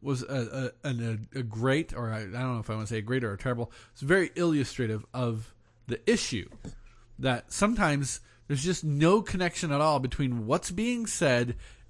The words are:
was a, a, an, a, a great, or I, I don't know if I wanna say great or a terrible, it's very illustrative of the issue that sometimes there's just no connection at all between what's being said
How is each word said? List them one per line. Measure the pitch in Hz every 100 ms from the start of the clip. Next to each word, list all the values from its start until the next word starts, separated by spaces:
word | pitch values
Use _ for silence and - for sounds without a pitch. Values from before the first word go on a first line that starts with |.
was | 139 127
a, | 123 135 117 135 127 -
a, | -
an, | 120 117 110 110
a, | 135
a |
great, | 120 110 131 147 165
or | 123 113
I, | 110
I |
don't | 101 117 131
know | 120
if | 107
I |
wanna | 110 107
say | 110
great | 107 131
or | 113
a | 98
terrible, | 131 120 113 - -
it's | -
very | 139 190 160
illustrative | 165 170 151 123 - 113 107 -
of | 127 120 113 113 - _ _ -
the | 117 -
issue | 233 - 104 - - - - - - - -
that | 127 120 -
sometimes | - 208 226 170 143 135 - - - -
there's | 139
just | 170 180
no | 156 143 160 214
connection | - 180 175 - 165
at | 143
all | 156 143
between | 127 - 135 120 110
what's | 156 -
being | 180 233 240 220
said | - 147 120 120 - - - -